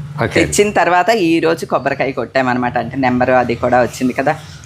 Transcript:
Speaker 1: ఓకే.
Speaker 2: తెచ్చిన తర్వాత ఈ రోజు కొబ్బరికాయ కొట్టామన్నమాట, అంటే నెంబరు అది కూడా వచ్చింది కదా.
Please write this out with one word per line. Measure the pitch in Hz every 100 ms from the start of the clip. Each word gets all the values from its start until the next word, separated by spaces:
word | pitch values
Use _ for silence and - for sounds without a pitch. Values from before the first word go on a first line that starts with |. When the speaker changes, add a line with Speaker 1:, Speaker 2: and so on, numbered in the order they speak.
| - -
Speaker 1:
ఓకే. | 113 - 160
Speaker 2:
తెచ్చిన | - 202
తర్వాత | 202 170 180 180
ఈ | 233 165 165
రోజు | 160 165 -
కొబ్బరికాయ | 160 135 135 135
కొట్టామన్నమాట, | 135 113 135 127 123 123 -
అంటే | 117 135
నెంబరు | 127 123 127
అది | 127 120 117
కూడా | 123 123
వచ్చింది | 120 - 127
కదా. | 117 135 156 - -